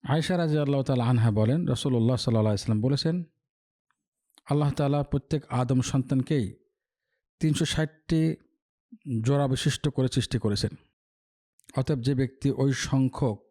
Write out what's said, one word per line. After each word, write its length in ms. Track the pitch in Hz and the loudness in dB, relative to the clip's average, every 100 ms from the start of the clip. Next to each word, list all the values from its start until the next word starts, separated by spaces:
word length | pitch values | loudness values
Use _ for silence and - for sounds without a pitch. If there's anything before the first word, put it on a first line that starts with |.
| - | 0
আয়েশা 300 | 147 160 180 | -2 0 0
রাদিয়াল্লাহু 440 | 165 151 143 139 | 2 2 2 0
তাআলা 220 | 131 131 | 0 0
আনহা 260 | 117 123 113 | 2 4 4
বলেন, 360 | 104 107 151 170 | 2 2 2 0
রাসূলুল্লাহ 500 | 120 - 123 113 127 | -2 0 2 2 2
সাল্লাল্লাহু 380 | - 113 107 | 0 2 2
আলাইহি 240 | 101 - 107 | 0 0 0
ওয়াসাল্লাম 20 | |
বলেছেন, 440 | 123 143 165 175 170 _ _ _ _ _ _ _ _ _ _ _ - | 0 0 0 -2 -6 _ _ _ _ _ _ _ _ _ _ _ -4
"আল্লাহ 220 | 147 147 | -2 0
তাআলা 300 | 139 143 147 | 0 0 0
প্রত্যেক 420 | 139 143 - 151 - | -2 -4 -2 -6 -4
আদম 320 | 123 123 131 | -4 0 0
সন্তানকেই 760 | 123 135 127 131 127 151 98 - _ _ _ _ _ _ _ _ | 0 -2 0 -2 0 -2 -2 -8 _ _ _ _ _ _ _ _
তিনশো 240 | 160 151 | 0 0
ষাটটি 720 | 160 - 156 _ - 165 160 160 _ _ _ _ _ 226 147 117 | 0 -2 -4 _ -2 0 0 -2 _ _ _ _ _ -20 -6 -4
জোড়া 260 | 113 143 139 | 0 2 2
বিশিষ্ট 400 | 131 151 - 151 | 0 0 -2 -4
করে 200 | 135 131 | 0 0
সৃষ্টি 300 | - - 113 | 0 -2 -2
করেছেন। 320 | 107 101 107 - _ _ _ _ _ _ _ _ _ - | -2 -2 -4 -6 _ _ _ _ _ _ _ _ _ -6
অতএব 240 | 131 147 | -2 -2
যে 140 | 120 | 0
ব্যক্তি 360 | 135 127 - 143 | 0 -2 -2 -4
ওই 220 | 135 139 | 0 0
সংখ্যক 720 | 131 - 135 131 - 131 101 _ | 0 0 0 0 0 -4 -4 _